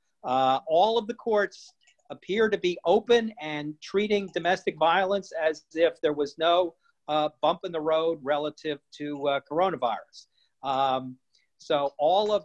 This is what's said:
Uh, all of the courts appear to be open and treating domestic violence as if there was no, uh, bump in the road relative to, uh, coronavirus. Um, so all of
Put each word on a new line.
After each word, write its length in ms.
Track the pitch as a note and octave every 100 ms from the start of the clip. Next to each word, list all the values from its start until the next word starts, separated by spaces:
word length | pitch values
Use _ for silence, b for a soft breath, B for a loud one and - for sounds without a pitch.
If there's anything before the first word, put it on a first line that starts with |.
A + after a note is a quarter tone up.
| _ _
Uh, 340 | - C3 C3 C3+ -
all 320 | D#3+ G#3 A3+
of 80 | G#3+
the 80 |
courts 580 | A#3 - G#3 G3 - - _ b b -
appear 400 | C3+ - G3 A3
to 80 | G3
be 180 | F3+ F3
open 480 | - G3+ A3 A#3 A3+ -
and 400 | D#3 D3+ D3 D3+
treating 480 | - F#3+ G#3 G#3 G3
domestic 420 | F3+ E3+ F#3 - D#3+
violence 560 | D#3 F3 F#3+ G3+ F#3+ D#3+
as 240 | D#3 D#3 -
if 240 | D#3+ E3 E3
there 100 | D#3
was 240 | D3 C#3+ -
no, 380 | D#3+ F3 F3 - _ _ -
uh, 240 | D3+ D3+ -
bump 200 | D3+ F3+
in 80 | F#3
the 80 | E3
road 380 | D3+ D#3+ E3 D#3+
relative 580 | C3+ D3 D3+ D3+ D#3 C#3+ _
to, 340 | - D3 D3 C#3+
uh, 120 | C#3 -
coronavirus. 760 | D3+ F#3+ D3+ A#2+ G2+ - - - _ _ _
Um, 540 | C3+ C3+ C3+ C3 C3 B2+ _ _ _ _
so 380 | - D3+ C#3 -
all 340 | D3 F#3 G#3+
of 120 | G#3